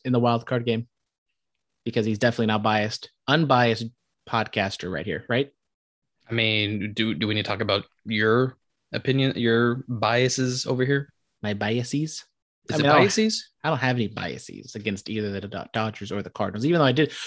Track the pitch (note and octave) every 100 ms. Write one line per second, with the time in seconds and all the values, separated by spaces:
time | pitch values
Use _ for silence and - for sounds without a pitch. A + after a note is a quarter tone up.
0 | C3 B2+ A#2+ A#2 A#2 B2+ A#2 A2+ A#2 _
1 | _ _ _ _ _ _ _ _ - A#2
2 | G#2+ G#2 A#2+ A#2 A2 G#2+ G#2+ G#2+ G#2+ -
3 | - _ - D3+ D3 B2+ A#2+ A2 A#2 -
4 | _ _ - A#2 G#2+ - F#2+ - F2 D#2+
5 | F#2+ D#2 - A#2+ C#3 _ _ _ _ _
6 | _ _ _ A#2 A2+ A2 G#2 G#2+ G#2+ G#2+
7 | A2+ - G#2+ G#2+ G2+ G#2 G#2 G2+ - _
8 | - G#2+ A2 A#2 C3 - _ _ _ -
9 | - C3+ C3+ - A#2 A#2 A#2+ B2+ C3 A#2
10 | A2 A#2+ B2+ C3 B2+ B2+ - B2+ B2+ C#3
11 | C#3 _ _ _ G#2 G2+ G#2 A2+ B2 C#3+
12 | D#3 - - _ _ _ - D#3 C#3+ D3+
13 | G3+ A3 A3 A3 - _ D3+ C#3+ C3 B2
14 | G#2+ A2 F2 A#1+ - G1+ - A2 G#2+ G2
15 | - A2 G#2 G2 G2 F#2 - A2+ A2 G#2+
16 | G2 G2+ F#2 - G2 G#2+ C#3 E3+ C3+ B2
17 | C#3+ -